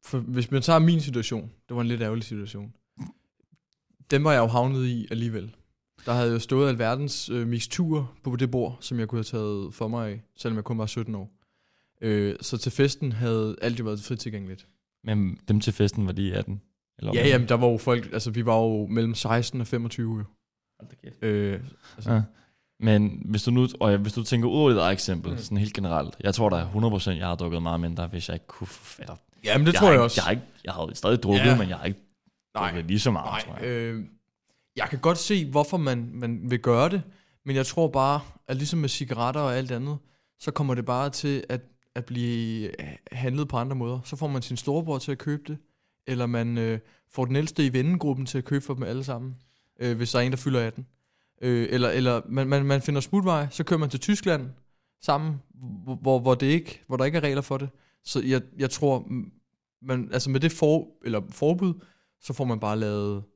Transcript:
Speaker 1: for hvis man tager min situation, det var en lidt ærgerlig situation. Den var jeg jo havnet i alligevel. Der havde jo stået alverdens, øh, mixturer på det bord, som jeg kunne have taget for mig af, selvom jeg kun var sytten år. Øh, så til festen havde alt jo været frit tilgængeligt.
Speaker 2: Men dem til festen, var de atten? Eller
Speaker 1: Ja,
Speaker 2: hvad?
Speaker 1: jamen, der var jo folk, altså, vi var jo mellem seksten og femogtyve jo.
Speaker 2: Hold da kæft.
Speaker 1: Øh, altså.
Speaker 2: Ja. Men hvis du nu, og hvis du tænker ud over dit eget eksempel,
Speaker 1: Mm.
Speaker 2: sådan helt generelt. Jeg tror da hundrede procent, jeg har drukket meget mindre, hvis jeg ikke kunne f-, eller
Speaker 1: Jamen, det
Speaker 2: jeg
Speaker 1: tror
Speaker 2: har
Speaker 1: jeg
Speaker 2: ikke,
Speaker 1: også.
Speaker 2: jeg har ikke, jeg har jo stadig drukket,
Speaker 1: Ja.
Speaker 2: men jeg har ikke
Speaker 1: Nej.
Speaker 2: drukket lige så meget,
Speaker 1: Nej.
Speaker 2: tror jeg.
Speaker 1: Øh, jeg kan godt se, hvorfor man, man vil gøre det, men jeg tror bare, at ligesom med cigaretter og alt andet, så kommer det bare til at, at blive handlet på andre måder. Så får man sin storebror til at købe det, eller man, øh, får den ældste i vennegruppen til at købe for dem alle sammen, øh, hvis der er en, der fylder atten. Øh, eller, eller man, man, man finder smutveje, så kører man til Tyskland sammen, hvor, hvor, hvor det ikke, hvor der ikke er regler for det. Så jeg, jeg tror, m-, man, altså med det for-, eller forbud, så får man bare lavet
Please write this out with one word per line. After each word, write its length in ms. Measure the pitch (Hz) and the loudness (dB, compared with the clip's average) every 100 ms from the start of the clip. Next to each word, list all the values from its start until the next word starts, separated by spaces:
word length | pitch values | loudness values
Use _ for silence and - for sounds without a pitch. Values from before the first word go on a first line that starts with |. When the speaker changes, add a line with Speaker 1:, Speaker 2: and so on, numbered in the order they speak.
Speaker 1:
for 140 | - 131 | -4 -6
hvis 320 | 113 123 117 | -2 -2 0
man 120 | 135 | 0
tager 160 | 123 165 | 4 6
min 220 | 165 165 | 8 4
situation, 500 | 139 123 113 113 117 - _ | 0 -4 -4 -6 -8 -16 _
det 80 | 120 | -4
var 60 | |
en 60 | 117 | -2
lidt 120 | 120 | -2
ærgerlig 220 | 110 113 | -2 -4
situation. 480 | 110 107 101 104 104 - _ _ - - _ _ _ _ _ _ _ _ - | -6 -10 -10 -12 -14 -18 _ _ -16 -16 _ _ _ _ _ _ _ _ -2
Den 140 | 139 | 2
var 80 | 151 | 4
jeg 60 | 139 | 4
jo 60 | 113 | 4
havnet 400 | 120 127 131 127 | 4 2 0 -2
i 200 | 120 - | -2 -4
alligevel. 440 | 113 117 110 101 - _ _ _ _ - | -4 -4 -6 -10 -16 _ _ _ _ -2
Der 60 | |
havde 200 | 120 120 | 0 2
jo 60 | 117 | 0
stået 300 | - 131 143 | 0 2 2
alverdens, 600 | 120 113 127 143 - - | 2 0 0 -4 -6 -6
øh, 180 | 120 117 | -4 -2
mixturer 580 | 120 - - 170 156 131 - | -2 -4 -2 0 0 -2 -8
på 120 | 139 123 | -6 -2
det 140 | 127 | 0
bord, 260 | 123 113 123 | 0 -2 -6
som 180 | - 120 | -6 -4
jeg 100 | 110 | -2
kunne 80 | 117 | -4
have 60 | |
taget 500 | 110 117 107 101 98 | -4 -4 -4 -4 -6
for 140 | - 110 | -6 -6
mig 200 | 120 110 | -4 -6
af, 120 | 101 - _ | -8 -14 _
selvom 200 | 120 110 | -4 -4
jeg 80 | |
kun 140 | 104 113 | -4 -4
var 80 | 107 | -4
sytten 280 | - 110 | -4 -6
år. 160 | 107 98 _ _ _ _ _ _ _ | -8 -10 _ _ _ _ _ _ _
Øh, 340 | 113 104 101 - | 0 2 0 -2
så 160 | - 120 | -6 -4
til 140 | - | -4
festen 400 | - 139 - 143 | 2 2 2 -4
havde 440 | 110 120 113 110 - | -2 0 0 -2 -2
alt 160 | 120 120 | -4 -2
jo 60 | |
været 160 | 110 107 | -4 -6
frit 180 | 107 123 | -6 -8
tilgængeligt. 460 | - 107 95 95 _ _ _ _ | -6 -10 -10 -14 _ _ _ _
Speaker 2:
Men 340 | 107 107 95 95 - | -2 2 2 -2 2
dem 120 | 104 | 2
til 120 | 107 | 2
festen, 340 | 104 101 - 98 | 2 0 2 -2
var 60 | |
de 220 | 92 98 | 0 -2
atten? 260 | 101 104 101 _ _ _ _ | -2 -4 -8 _ _ _ _
Eller 140 | 104 | -2
Speaker 1:
Ja, 60 | 113 | 2
Speaker 2:
hvad? 100 | 135 | 4
Speaker 1:
jamen, 180 | 131 117 | 4 4
der 60 | |
var 120 | 120 123 | 4 6
jo 80 | 117 | 4
folk, 340 | 131 120 101 | 2 0 0
altså, 180 | 113 113 | -6 -4
vi 160 | 110 117 | -2 2
var 100 | 113 | 4
jo 300 | 113 110 107 | 4 2 0
mellem 280 | 113 113 | 0 0
seksten 460 | 113 113 117 117 127 | 0 0 2 0 -4
og 60 | 113 | -4
femogtyve 520 | 123 117 - 113 110 | -2 -4 -4 -4 -4
jo. 60 | 101 _ _ _ _ _ | -8 _ _ _ _ _
Speaker 2:
Hold 100 | - | -20
da 60 | - | -20
kæft. 180 | - - | -20 -4
Speaker 1:
Øh, 360 | 110 104 101 98 131 - - - | 0 2 0 -2 -8 -16 -20 -10
altså. 160 | 107 | 0
Speaker 2:
Ja. 100 | 113 107 _ _ _ _ _ | 2 2 _ _ _ _ _
Men 420 | 110 107 104 - | 4 4 4 -2
hvis 180 | - 104 | -2 -2
du 80 | 123 | 2
nu, 180 | 123 127 - | 4 2 2
og 160 | 107 101 | 4 4
hvis 160 | 104 | 2
du 100 | 113 | -4
tænker 260 | 110 120 117 | 0 2 2
ud 60 | 110 | 4
over 140 | 151 | 6
dit 80 | 110 | 6
eget 140 | 85 | 4
eksempel, 400 | 98 - 87 85 | 2 -2 -4 -4
Speaker 1:
Mm. 60 | 90 | -6
Speaker 2:
sådan 200 | 110 101 | -2 0
helt 160 | 104 | 0
generelt. 400 | 104 95 80 71 - | -2 -2 0 -2 -4
Jeg 140 | 101 | -2
tror 140 | 101 107 | 2 2
da 140 | 87 | 2
hundrede 260 | 85 101 113 | -2 0 2
procent, 280 | 101 92 85 | 2 -2 -2
jeg 80 | 90 | -2
har 80 | |
drukket 280 | 85 85 85 | -4 -4 -4
meget 180 | 82 82 | -2 -2
mindre, 260 | 85 85 87 | -2 -4 -6
hvis 220 | 85 80 | -6 -6
jeg 60 | |
ikke 120 | 85 - | -8 -10
kunne 220 | - 95 | -14 -14
f-, 320 | - - - | -14 -20 -16
eller 160 | - 80 _ _ | -16 -16 _ _
Speaker 1:
Jamen, 220 | - 135 151 | 2 4 6
det 60 | |
Speaker 2:
jeg 60 | 170 | 8
Speaker 1:
tror 80 | 196 | 8
Speaker 2:
har 60 | |
Speaker 1:
jeg 40 | 139 | 8
Speaker 2:
ikke, 60 | |
Speaker 1:
også. 140 | 120 - | 6 2
Speaker 2:
jeg 40 | |
har 60 | 85 | 0
ikke, 120 | 113 - - | -2 -4 -16
jeg 80 | - | -10
har 100 | 82 | -6
jo 120 | 82 | -8
stadig 280 | - 98 117 | -2 2 2
drukket, 220 | 120 101 | 4 6
Speaker 1:
Ja. 120 | 139 131 | 6 4
Speaker 2:
men 100 | 95 | 2
jeg 80 | 85 | -2
har 80 | |
ikke 160 | 78 98 _ _ _ _ _ | -4 -6 _ _ _ _ _
Speaker 1:
Nej. 120 | 107 101 | -4 -2
Speaker 2:
drukket 140 | 87 | -2
lige 140 | 82 104 | 0 2
så 100 | 110 | 2
meget, 160 | 92 65 110 - | 0 -2 -6 -6
Speaker 1:
Nej. 100 | - | -8
Speaker 2:
tror 60 | |
jeg. 80 | 123 120 | -6 -4
Speaker 1:
Øh, 280 | 117 113 - _ _ _ _ _ _ - | -4 -6 -10 _ _ _ _ _ _ -4
jeg 120 | 107 | -4
kan 80 | 135 | 0
godt 200 | 165 170 | 2 2
se, 320 | - 202 147 | 2 0 2
hvorfor 260 | 139 147 185 | 0 2 0
man, 340 | 143 123 120 | 0 0 -4
man 360 | 117 120 117 123 | -6 -6 -4 -2
vil 80 | 123 | 0
gøre 300 | 123 117 156 | 4 4 4
det, 140 | 196 - _ _ _ | 0 -6 _ _ _
men 120 | 139 135 | -4 -2
jeg 100 | 131 | 0
tror 220 | - 165 | 0 2
bare, 320 | 135 135 147 - - - | 4 2 2 -4 -20 -8
at 80 | 131 | -4
ligesom 220 | 147 170 | -2 -2
med 100 | 143 | -2
cigaretter 520 | - 123 117 120 143 | -4 -6 -2 -2 0
og 160 | 143 123 | 0 -2
alt 140 | 127 | -2
andet, 280 | 120 139 147 _ _ _ _ | -4 -4 -6 _ _ _ _
så 120 | - | -8
kommer 240 | - 143 | -2 0
det 100 | 123 | 0
bare 260 | 117 123 139 | 0 0 -2
til 340 | 135 147 139 - | -2 -2 -2 -4
at, 120 | 123 - _ _ | -6 -8 _ _
at 100 | 123 | -12
blive 640 | 120 123 120 117 113 113 107 - 73 - - | -8 -4 -2 -2 -2 -4 -6 -8 -12 -14 -12
handlet 360 | 123 127 135 147 | -6 -4 -2 -2
på 80 | 127 | -2
andre 200 | 123 135 | -2 -4
måder. 240 | 120 127 | -4 -6
Så 120 | 123 139 | -8 -6
får 120 | 151 | -4
man 140 | 135 | -4
sin 140 | 120 123 | -4 -6
storebror 420 | - 147 160 139 | -2 -2 -2 -4
til 140 | - | -4
at 60 | 135 | -6
købe 240 | - 147 143 | -4 -6 -6
det, 120 | 151 _ _ _ _ - | -14 _ _ _ _ -6
eller 200 | 123 120 | -2 0
man, 320 | 120 117 117 | 0 0 0
øh, 200 | 113 110 - _ _ | -2 -2 -8 _ _
får 140 | - | -4
den 120 | 127 135 | 0 0
ældste 300 | 156 - 143 | 0 0 2
i 60 | |
vennegruppen 540 | 127 139 180 147 131 131 | 2 2 2 0 -2 -2
til 120 | 139 | -4
at 60 | |
købe 200 | 123 139 | -2 -2
for 100 | - | -2
dem 80 | 131 | -6
alle 220 | 120 123 | -4 -6
sammen, 320 | 135 120 131 127 _ _ _ _ | -6 -8 -8 -14 _ _ _ _
øh, 160 | 123 113 | -2 0
hvis 140 | 120 | 0
der 60 | 123 | 2
er 40 | |
en, 80 | 123 | 2
der 40 | 127 | 0
fylder 220 | 139 131 113 | 0 0 0
atten. 200 | 117 131 _ _ _ _ _ | -6 -16 _ _ _ _ _
Øh, 260 | 127 120 113 | 0 2 2
eller, 180 | 123 123 | 2 2
eller 300 | 92 127 117 - | 2 2 2 0
man, 180 | 131 135 | -2 2
man, 160 | 143 | 2
man 180 | 139 139 | 4 2
finder 180 | 131 143 | 2 -2
smutveje, 480 | 131 196 185 160 147 | 2 2 2 0 -2
så 140 | - | -4
kører 160 | 160 165 | 0 2
man 100 | 147 | 2
til 100 | 127 | -2
Tyskland 500 | - 208 185 156 131 127 _ _ _ _ | 0 0 2 0 -2 -14 _ _ _ _
sammen, 380 | - 147 156 143 - - 127 104 | 0 0 0 -4 -8 -16 -12 -12
hvor, 100 | 151 | -8
hvor, 240 | 127 135 131 | -2 2 4
hvor 160 | 123 | 4
det 120 | 127 135 | 4 4
ikke, 360 | 160 165 - _ | 2 0 -16 _
hvor 100 | 127 | 0
der 80 | |
ikke 140 | 131 165 | 0 2
er 40 | |
regler 200 | 147 139 | 0 -2
for 140 | 139 135 | -2 -4
det. 100 | 139 _ _ _ | -6 _ _ _
Så 160 | - 135 | -4 -2
jeg, 220 | 127 131 127 - | 2 0 0 -4
jeg 120 | 135 | -4
tror, 280 | - 147 131 | 2 2 2
m-, 760 | - 127 - _ _ _ _ _ | -2 -8 -8 _ _ _ _ _
man, 260 | 131 127 110 | -4 -4 -2
altså 180 | 127 135 | -2 0
med 100 | 135 | 2
det 120 | 160 | 0
for-, 360 | 160 151 160 - _ | 2 4 4 0 _
eller 160 | - 110 95 | -4 -4 -4
forbud, 440 | - 147 175 190 165 - _ _ _ | -2 0 2 0 -2 -10 _ _ _
så 100 | - | -10
får 120 | 131 | -4
man 160 | 131 113 | -2 -2
bare 180 | 107 107 | -2 -2
lavet 440 | 107 104 101 101 101 | -2 -2 -4 -6 -10